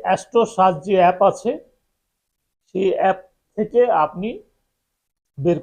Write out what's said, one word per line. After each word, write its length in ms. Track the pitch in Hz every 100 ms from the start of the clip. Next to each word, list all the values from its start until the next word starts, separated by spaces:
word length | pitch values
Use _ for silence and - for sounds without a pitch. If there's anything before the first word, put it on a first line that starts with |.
অ্যাস্ট্রো 380 | - 190 - 233 226
সার্চ 220 | - 190 165 196
যে 80 | 190
অ্যাপ 180 | 175 180 196
আছে, 200 | - 220 294 - _ _ _ _ _ _ _ _ _
সেই 240 | _ 185 190 -
অ্যাপ 180 | 190 185 - _ _ -
থেকে 220 | 214 233 247 170
আপনি 240 | 151 175 208 392 - _ _ _ _ _ _ _ _ -
বের 200 | 147 160